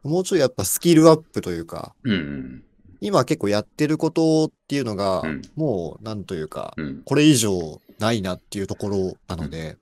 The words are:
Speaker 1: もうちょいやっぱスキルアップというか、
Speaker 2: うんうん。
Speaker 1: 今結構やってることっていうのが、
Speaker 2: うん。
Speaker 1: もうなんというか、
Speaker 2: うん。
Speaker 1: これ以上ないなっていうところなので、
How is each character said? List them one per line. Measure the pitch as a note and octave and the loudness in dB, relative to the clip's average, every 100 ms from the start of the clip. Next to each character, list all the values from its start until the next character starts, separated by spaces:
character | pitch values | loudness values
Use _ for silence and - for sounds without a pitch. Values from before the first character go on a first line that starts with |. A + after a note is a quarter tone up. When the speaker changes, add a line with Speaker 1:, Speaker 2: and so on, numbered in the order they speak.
| C#3 | -4
Speaker 1:
も | E3+ | -2
う | |
ち | F#3 | 0
ょ | F#3 | 2
い | |
や | C3 | 2
っ | |
ぱ | - F#2+ | 0 -4
ス | - | 0
キ | F3 D#3+ | 4 8
ル | D#3+ | 8
ア | |
ッ | D#3 | 8
プ | D#3+ - | 2 -8
と | F#2 | -6
い | E2+ | -6
う | E2 | -8
か、 | E2+ E2 - | -10 -12 -10
Speaker 2:
う | - | -4
ん | |
う | G2 | -2
ん。 | C#2+ C#2+ C2 B1+ - _ _ - | -4 -8 -12 -16 -20 _ _ -10
Speaker 1:
今 | G#3 F#3+ B2 | 0 2 2
結 | D#3 | 0
構 | G2+ | 0
や | G#2 | 0
っ | |
て | - - D3+ | -2 -2 -2
る | D#3 | 0
こ | D#3+ | 0
と | E3 D#3+ D#3 D#3 | 0 2 2 0
っ | - - | -4 -8
て | C#3+ | -4
い | |
う | |
の | A#2 G2+ | -4 -2
が、 | G2 F#2 | 0 -2
Speaker 2:
う | D2+ | -4
ん。 | C#2+ - - | -8 -10 -6
Speaker 1:
も | D#3 G2+ E2 - | -4 -4 -6 -10
う | |
な | G#2+ G#2+ | -12 -10
ん | |
と | F#2 F2 | -8 -8
い | |
う | D#2 | -8
か、 | - - - | -10 -12 -10
Speaker 2:
う | |
ん。 | D2+ C#2 | -10 -12
Speaker 1:
こ | - C#3 | -2 4
れ | D3+ | 6
以 | C3+ | 6
上 | A2 F#2+ D#2+ D2+ _ - | 2 -2 -4 -12 _ -4
な | A2 | -2
い | A#2 | -2
な | F#2 F2+ | -4 -8
っ | |
て | - G2+ | -10 -8
い | |
う | F#2+ | -8
と | - | -6
こ | G#2 | -4
ろ | G2+ F#2 - - | -2 -4 -6 -10
な | F2 | -8
の | D2+ | -8
で、 | D#2+ D#2+ - | -8 -12 -14